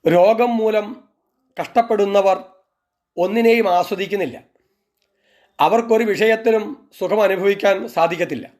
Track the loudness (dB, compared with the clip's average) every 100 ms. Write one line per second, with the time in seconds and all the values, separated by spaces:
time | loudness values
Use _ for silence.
0 | 2 4 4 2 0 0 -2 -2 -4 -16
1 | _ _ _ _ _ -12 -2 -2 0 0
2 | 2 2 2 0 -6 _ _ _ _ _
3 | _ -4 -2 2 2 4 2 0 -2 -6
4 | -6 -4 -6 -8 _ _ _ _ _ _
5 | _ _ _ _ _ -2 2 2 2 0
6 | 0 0 0 2 0 0 -2 -14 _ -8
7 | -4 0 0 2 0 0 0 0 -4 -2
8 | -2 -2 -6 -6 -12